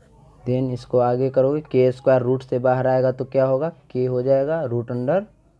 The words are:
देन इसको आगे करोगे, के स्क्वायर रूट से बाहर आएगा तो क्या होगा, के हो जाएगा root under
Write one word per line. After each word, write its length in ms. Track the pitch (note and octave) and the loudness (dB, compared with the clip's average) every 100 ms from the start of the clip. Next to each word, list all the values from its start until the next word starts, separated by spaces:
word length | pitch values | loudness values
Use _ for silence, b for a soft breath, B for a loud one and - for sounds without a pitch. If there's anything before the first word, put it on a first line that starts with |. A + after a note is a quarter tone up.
| _ - - - B2 | _ -20 -20 -12 -4
देन 260 | B2+ C3 | -2 -2
इसको 280 | B2 - B2+ | -6 -2 0
आगे 300 | B2 B2 C3 | 2 0 0
करोगे, 320 | C3 C3 D3+ | 2 2 0
के 300 | D#3 C3 B2+ | -2 2 2
स्क्वायर 300 | B2 - C3 | 2 2 2
रूट 220 | A#2+ B2+ | 2 -4
से 160 | C3 B2+ | -2 -2
बाहर 280 | B2+ B2+ B2+ | 0 0 0
आएगा 240 | C3 B2+ | 2 0
तो 140 | B2+ B2+ | -2 -4
क्या 200 | C3+ C3 | 0 0
होगा, 240 | C3 D#3+ D#3+ _ | 0 -4 -8 _
के 140 | B2+ B2+ | -4 -2
हो 160 | B2+ | -2
जाएगा 400 | B2+ C3+ C#3 E3 C#3 | 0 0 0 -2 -2
root 260 | A#2+ A#2 | -4 -4
under 300 | B2 B2 F3 G#3+ _ _ | -6 -2 -2 -4 _ _